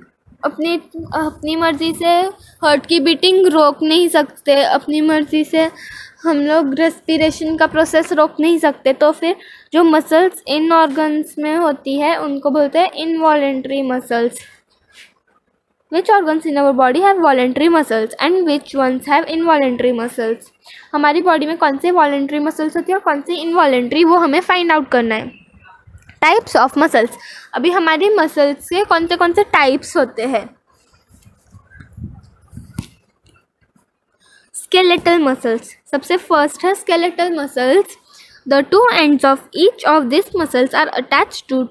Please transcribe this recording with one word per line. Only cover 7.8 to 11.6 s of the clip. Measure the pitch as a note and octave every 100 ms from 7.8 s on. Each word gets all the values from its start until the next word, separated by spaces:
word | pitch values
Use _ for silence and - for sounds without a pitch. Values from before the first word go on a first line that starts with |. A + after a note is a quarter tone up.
| D#4+ D#4+ D#4+
रोक | D#4 D#4 D#4
नहीं | D#4+ E4+
सकते, | D#4 C#4 C4
तो | C4 D4+
फिर | D#4 E4 F#4+ - - -
जो | D#4+
muscles | E4 D#4 - D#4+ F#4 - -
इन | D4 D#4+
organs | E4 D#4 C#4+ D#4 D4+ D4+ -
में | D4+
होती | D#4+